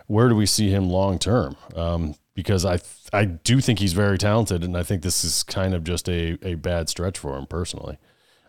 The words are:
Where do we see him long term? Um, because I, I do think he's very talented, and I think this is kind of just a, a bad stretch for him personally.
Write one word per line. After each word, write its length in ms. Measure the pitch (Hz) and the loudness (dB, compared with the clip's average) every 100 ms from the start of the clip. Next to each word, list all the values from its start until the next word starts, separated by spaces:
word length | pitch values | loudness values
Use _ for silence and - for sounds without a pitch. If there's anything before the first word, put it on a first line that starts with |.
| - | 0
Where 220 | 107 123 | 4 6
do 80 | 107 | 4
we 100 | 98 | 4
see 240 | - 101 | 2 2
him 180 | 98 92 | 2 2
long 300 | 90 98 90 | 2 2 0
term? 380 | 90 117 135 - - | 2 0 0 -6 -12
Um, 400 | 82 85 85 78 76 _ | -6 -2 -2 -4 -6 _
because 300 | - - 95 | -6 0 0
I, 140 | 92 87 - - - | 2 -2 -4 -20 -2
I 120 | 104 | 0
do 360 | 101 82 - 131 | 0 0 2 2
think 200 | 131 101 | 4 2
he's 120 | 98 | 2
very 220 | 90 101 95 | 2 2 2
talented, 460 | 104 110 107 90 | 2 2 2 0
and 120 | 90 87 | -2 -2
I 60 | |
think 180 | 87 98 | -2 -2
this 220 | 92 - | -2 -2
is 180 | 87 - | -2 -2
kind 320 | - 101 95 | -4 -2 0
of 80 | 90 | 0
just 240 | 80 87 - | -2 -4 -2
a, 300 | 87 82 82 | -2 -2 -4
a 120 | 95 | -6
bad 340 | 82 90 87 78 | -4 -2 -2 -4
stretch 300 | - 90 - | -4 -4 -6
for 180 | 73 67 | -8 -8
him 100 | 67 | -6
personally. 520 | 82 87 73 71 71 _ _ _ _ | -6 -6 -8 -12 -14 _ _ _ _